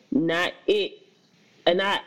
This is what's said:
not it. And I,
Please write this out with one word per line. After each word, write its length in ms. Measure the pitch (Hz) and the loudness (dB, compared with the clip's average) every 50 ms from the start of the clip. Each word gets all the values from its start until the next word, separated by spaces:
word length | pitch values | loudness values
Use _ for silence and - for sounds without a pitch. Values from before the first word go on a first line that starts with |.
| _ - | _ -2
not 420 | - 131 165 165 165 175 180 - - - - | -2 0 0 0 0 0 -2 -4 -6 -4 -2
it. 260 | - 202 208 190 - - - - _ _ _ _ _ _ _ _ _ _ _ - | 0 0 0 0 -4 -8 -14 -20 _ _ _ _ _ _ _ _ _ _ _ 0
And 140 | 170 175 185 | 0 2 2
I, 200 | 190 202 190 - - | 2 0 -2 -2 -4